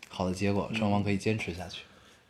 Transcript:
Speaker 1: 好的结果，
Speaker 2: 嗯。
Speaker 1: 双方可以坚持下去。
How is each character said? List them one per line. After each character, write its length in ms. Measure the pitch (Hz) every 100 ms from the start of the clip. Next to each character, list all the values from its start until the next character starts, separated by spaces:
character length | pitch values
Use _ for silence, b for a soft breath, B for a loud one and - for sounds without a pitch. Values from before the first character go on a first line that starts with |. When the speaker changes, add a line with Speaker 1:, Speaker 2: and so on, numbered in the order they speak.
| -
Speaker 1:
好 160 | - 92
的 80 |
结 180 | 90 101
果， 160 | 101 -
Speaker 2:
嗯。 40 | 110
Speaker 1:
双 140 | 107
方 120 | 101
可 60 | 101
以 80 | 101
坚 220 | 110 110
持 140 | -
下 120 | 85 87
去。 160 | - - b b b b